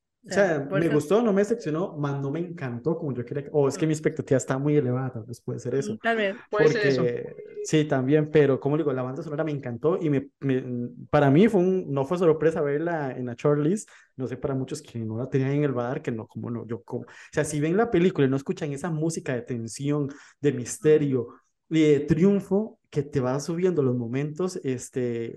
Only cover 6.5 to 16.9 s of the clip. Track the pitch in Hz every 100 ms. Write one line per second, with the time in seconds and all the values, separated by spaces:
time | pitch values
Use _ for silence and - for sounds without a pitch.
6.5 | - - 233 139 127 123 120 - - -
7.5 | - - 156 151 135 127 156 151 156 139
8.5 | 123 139 151 147 127 127 135 160 147 156
9.5 | 147 127 113 151 190 160 135 139 - 139
10.5 | 127 131 123 120 - - 147 139 143 226
11.5 | 190 180 185 151 139 135 180 175 156 156
12.5 | 165 143 143 170 165 139 131 123 117 147
13.5 | 147 147 208 - - _ - 123 127 143
14.5 | 131 127 117 - 120 110 110 131 139 135
15.5 | 143 147 123 120 147 160 113 104 113 113
16.5 | 117 110 117 -